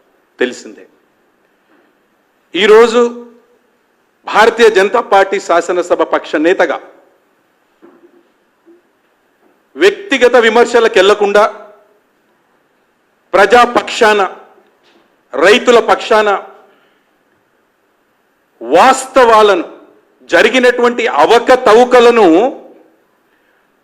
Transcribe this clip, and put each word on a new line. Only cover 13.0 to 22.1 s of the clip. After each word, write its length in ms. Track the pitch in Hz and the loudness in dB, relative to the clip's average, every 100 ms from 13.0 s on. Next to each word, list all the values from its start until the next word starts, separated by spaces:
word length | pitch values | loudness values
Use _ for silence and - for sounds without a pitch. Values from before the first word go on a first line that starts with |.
| _ _ _ | _ _ _
ప్రజా 320 | 175 202 240 | -2 2 2
పక్షాన, 720 | 240 240 - - 220 208 185 - _ _ _ _ _ _ _ _ _ | 2 -2 -6 -2 -2 0 -4 -8 _ _ _ _ _ _ _ _ _
రైతుల 460 | - 180 240 247 233 | -2 0 0 2 0
పక్షాన 640 | 226 185 - 220 208 190 - - _ _ _ _ _ _ _ _ _ _ _ _ _ _ _ _ _ _ _ _ | 0 -4 -2 -2 0 -4 -8 -20 _ _ _ _ _ _ _ _ _ _ _ _ _ _ _ _ _ _ _ _
వాస్తవాలను, 1000 | 117 160 247 - - 269 233 220 208 180 147 - _ _ _ _ | -4 0 2 0 -2 0 2 4 2 0 -6 -18 _ _ _ _
జరిగినటువంటి 840 | - 170 220 254 247 247 240 240 220 | -4 0 0 0 0 0 -4 -4 -4
అవకతవకలను 1200 | 143 165 233 233 247 226 220 240 247 233 | -2 2 2 2 0 2 2 4 4 4